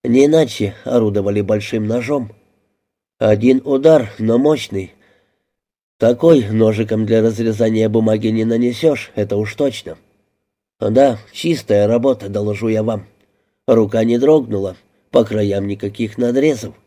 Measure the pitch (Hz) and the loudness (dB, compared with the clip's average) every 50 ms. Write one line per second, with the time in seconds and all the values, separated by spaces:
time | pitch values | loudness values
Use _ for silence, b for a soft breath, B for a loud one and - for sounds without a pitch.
0 | - 123 117 131 139 147 156 160 156 120 - - 107 98 - - - 131 127 120 | -2 2 4 4 4 4 4 2 2 0 -2 -6 -6 -6 -6 -10 -8 -2 0 0
1 | 110 104 101 104 95 101 101 104 101 98 107 104 104 - - 110 107 107 113 123 | 0 2 0 -2 -2 -2 -2 -2 -2 -2 -2 -2 -2 -4 -6 -4 -4 -2 -4 -4
2 | 117 131 147 139 120 104 - _ _ _ _ _ _ _ _ _ _ _ _ _ | -4 -4 -4 -4 -4 -8 -14 _ _ _ _ _ _ _ _ _ _ _ _ _
3 | _ _ _ _ 113 107 107 104 113 127 131 131 - 143 135 135 139 160 160 147 | _ _ _ _ 0 0 0 2 4 2 2 2 0 -2 -2 2 4 4 4 4
4 | 117 104 - - 110 113 113 120 139 151 156 131 - - - 98 95 90 _ _ | 2 -2 -8 -4 -2 0 2 2 2 2 0 -2 -4 -8 -8 -10 -10 -10 _ _
5 | _ _ _ _ _ _ _ _ _ _ _ _ _ _ _ _ _ _ _ _ | _ _ _ _ _ _ _ _ _ _ _ _ _ _ _ _ _ _ _ _
6 | 110 117 123 120 - 165 165 139 110 101 110 110 113 110 107 107 113 104 113 110 | 0 0 2 4 4 4 4 4 4 0 0 2 2 2 2 0 -2 -4 -2 -4
7 | 110 104 113 113 110 113 110 110 117 113 107 104 113 110 110 110 110 110 107 113 | -2 0 2 2 2 0 0 -2 -4 -4 0 0 0 0 2 0 0 0 0 0
8 | 110 113 110 107 110 110 110 113 110 113 113 113 120 123 120 - 165 156 143 - | 2 2 0 0 0 -2 -2 0 0 0 0 0 0 -2 -2 0 0 0 0 0
9 | - - _ - 104 104 104 101 107 107 - - 143 139 107 - - 90 80 _ | -8 -10 _ -6 -4 -2 -2 -4 -4 -6 -4 -2 -4 -2 -4 -6 -14 -16 -18 _
10 | _ _ _ _ _ _ _ _ _ _ _ _ _ _ _ _ - 107 110 127 | _ _ _ _ _ _ _ _ _ _ _ _ _ _ _ _ -4 0 2 4
11 | 139 135 113 104 - _ _ - - 170 165 - - - 107 101 104 101 117 120 | 4 4 2 -4 -12 _ _ -6 -4 -4 -4 -4 -2 0 2 2 2 2 0 0
12 | 117 135 127 - 101 98 101 104 104 107 104 101 113 113 110 107 107 113 110 104 | 0 0 -2 -2 -6 -8 -6 -4 -4 -4 -4 -4 -2 -2 -2 -2 -2 -4 -6 -6
13 | 98 _ _ _ _ _ _ _ _ _ _ _ _ - 120 113 110 101 117 113 | -10 _ _ _ _ _ _ _ _ _ _ _ _ 2 2 2 2 2 0 -2
14 | 110 117 117 120 135 147 156 151 127 110 107 98 98 95 95 _ _ _ _ _ | 0 0 0 2 4 4 2 2 2 -2 -6 -6 -6 -6 -10 _ _ _ _ _
15 | _ _ - 131 113 107 110 107 104 101 98 98 98 101 101 101 - 101 101 - | _ _ 0 0 2 2 -2 -4 -2 -2 -2 -4 -4 -6 -8 -8 -8 -10 -6 -6
16 | 117 104 - - 120 120 123 135 139 156 139 110 113 101 - _ _ | -8 -8 -4 -4 -2 0 0 2 0 0 0 -2 -8 -14 -16 _ _